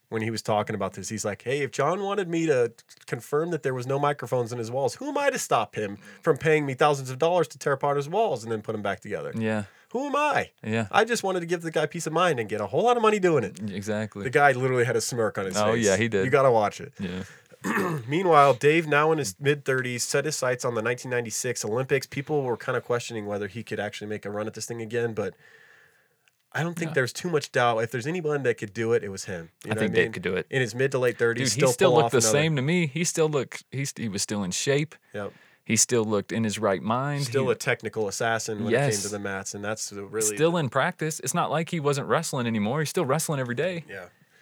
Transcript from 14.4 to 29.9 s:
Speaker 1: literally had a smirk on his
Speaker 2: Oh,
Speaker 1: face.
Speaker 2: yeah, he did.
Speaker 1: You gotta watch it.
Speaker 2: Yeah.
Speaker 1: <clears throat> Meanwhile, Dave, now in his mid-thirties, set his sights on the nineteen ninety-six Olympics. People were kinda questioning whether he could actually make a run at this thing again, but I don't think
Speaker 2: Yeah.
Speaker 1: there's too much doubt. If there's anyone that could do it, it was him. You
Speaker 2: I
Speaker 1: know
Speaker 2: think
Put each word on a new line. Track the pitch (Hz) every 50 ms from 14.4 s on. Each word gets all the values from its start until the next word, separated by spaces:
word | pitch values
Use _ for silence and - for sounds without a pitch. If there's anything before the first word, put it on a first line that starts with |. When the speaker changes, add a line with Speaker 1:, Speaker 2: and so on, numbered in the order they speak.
| 143 143
Speaker 1:
literally | 131 123 131 131 127 123 117
had | 123 117
a | 113
smirk | - - 127 120 110 101 -
on | 107 98
his | 95 95
Speaker 2:
Oh, | 107 107 107 113
Speaker 1:
face. | 117 110
Speaker 2:
yeah, | 98 95
he | 98 113
did. | 113 113 98 95
Speaker 1:
You | 131
gotta | 139 139 135 131
watch | 117 110 104 98 - -
it. | 85 - _ -
Speaker 2:
Yeah. | 104 90 92 92 95 - - - _ _ - - -
Speaker 1:
<clears throat> | - 226 214 190 175 160 143 110
Meanwhile, | 123 147 180 196 175 160 147 143 139 127
Dave, | 113 143 147 156 170 165
now | 151 143 147 151 160
in | 160
his | 151 131 98 90 -
mid-thirties, | 143 139 147 143 - - 131 131 123 123 123 120 -
set | - - 143 139
his | 156 147
sights | - 131 127 127 123 -
on | 127 117
the | 110 107
nineteen | 117 123 123 - 127
ninety-six | 123 120 120 110 - - - 127 117 - -
Olympics. | 107 110 127 131 - 143 135 -
People | - - 139 139 - 156 147 131
were | 123 113
kinda | - - 135 123 120
questioning | - - 120 120 - - 117 110 104
whether | 104 104 101 101
he | 95 92 113 107
could | - 110 101
actually | 101 104 - - 104
make | 104 107 101 -
a | 101
run | 104 104 107
at | 110 -
this | 113 -
thing | - 117 117 113
again, | 107 120 117 117 117 110
but | 107 101 92 - _ _ - - - - - - - _ _ _ _ _ _ _ _ _ _ _ _ _ _
I | - 139 156
don't | 175 170
think | 170 165 151
Speaker 2:
Yeah. | 156
Speaker 1:
there's | 139 127 117 -
too | - - 180
much | 160 143 - -
doubt. | - 131 123 120 113 110
If | 117 -
there's | - 123 113
anyone | 151 175 185 156 151 147 143 131
that | 123 113
could | - 113 95 92
do | 113 113 113 117
it, | 113 -
it | 101
was | 98 95 -
him. | - 92 85 82 - _ _ -
You | 104
Speaker 2:
I | 110
Speaker 1:
know | 110
Speaker 2:
think | 113 98